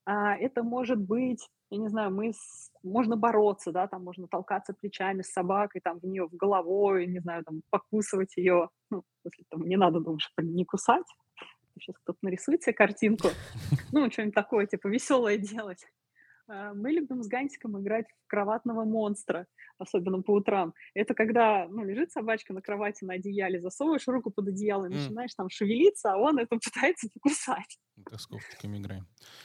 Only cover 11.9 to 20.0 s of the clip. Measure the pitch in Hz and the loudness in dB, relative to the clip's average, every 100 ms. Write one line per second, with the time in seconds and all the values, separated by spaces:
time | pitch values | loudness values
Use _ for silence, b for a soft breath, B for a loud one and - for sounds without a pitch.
11.9 | - - 170 196 185 - 330 - 220 202 | -14 -10 -6 -4 -4 0 0 0 6 6
12.9 | 208 214 214 180 - - - - 143 - | 6 2 4 2 0 -8 -10 -2 -2 2
13.9 | 285 262 - 214 165 - 226 202 190 202 | 2 2 0 0 0 2 2 2 0 0
14.9 | 233 - 269 226 208 196 220 208 180 - | -2 2 2 4 2 -2 -8 -10 -12 -18
15.9 | _ _ b b b _ 202 208 208 226 | _ _ b b b _ -12 -10 -6 -2
16.9 | 330 285 254 214 247 277 - 240 202 196 | 0 -2 -6 -4 -4 -4 -6 -8 -6 -2
17.9 | 220 220 _ _ 208 202 220 233 226 220 | -2 -4 _ _ -2 0 0 -2 -2 0
18.9 | 220 208 202 - 165 180 B B _ 185 | 0 0 -2 -4 -6 -6 B B _ -2
19.9 | 196 | 0